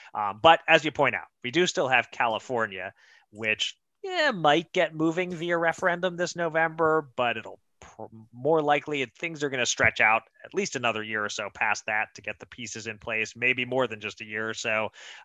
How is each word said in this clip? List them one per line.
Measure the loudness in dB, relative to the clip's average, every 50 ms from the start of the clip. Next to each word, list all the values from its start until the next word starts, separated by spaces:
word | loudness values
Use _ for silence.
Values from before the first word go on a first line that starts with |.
| -18 -10
Um, | -6 -4 -4 -4 0 6
but | 8 8 8 8 6
as | 4 4 4 4
you | 2
point | 0 2 2 2 2
out, | -2 -8 -10 _ _ -10
we | -2
do | 0 0 0 2
still | 0 0 0
have | 2 2 2 2 0
California, | -2 0 0 0 0 -2 -4 -4 -2 -2 -2 -2 -4 -8 -10 -10 -12 _ -20 -20 -20 _ _ _
which, | -12 -4 -2 -2 0 0 -2 -4 -6 _ _ _ _ _
yeah, | -10 -6 -2 0 0 0
might | 0 2 4 4 4 4 2 _
get | 0 0 0 0
moving | 0 0 0 0 0 0 -4 -4
via | -4 -6 -2 -2 0
referendum | 2 2 0 0 2 0 0 0 0 -2 -4 -2
this | -2 -4 -4 -2
November, | -4 -4 0 2 2 2 2 2 2 2 4 4 2 0 -2 -4
but | -2 0 0 -2
it'll | -4 -6 -12 -16 _ _ _ _ -20
pr-, | -20 -20 -16 -16 -16 -16 -16 -20 -20 _
more | -12 -4 0 2 2 4
likely, | 4 2 2 2 0 -4 -4 -4 -4 -4 _ -10
things | -8 -8 -6 -4 -4
are | -2
gonna | 0 0 0
stretch | 0 2 2 2 2 4 4
out | 4 4 4 2 0 _ _ _ -16
at | -8
least | -4 -4 -4 -4 -4
another | -2 -2 -2 -2 -2 -4
year | -4 -4 -4 -4
or | -4
so | -6 -6 -8 -8 -4
past | -2 0 0 0 -2 -4
that | -4 -2 -2 -4 -4 -8
to | -14
get | -12 -12 -12 -12
the | -14
pieces | -18 -14 -14 -12 -12 -10 -10 -10 -10
in | -12 -10
place, | -8 -6 -4 -4 -4 -4 -6
maybe | -2 0 0 0 0 -2
more | -2 0 0 0
than | 0 -2 -8
just | -10 -10 -10 -10
a | -12
year | -8 -6 -6 -4 -6
or | -6
so. | -6 -4 -2 0 0 -2 -2 -6 -12 -20 -18 -18 -14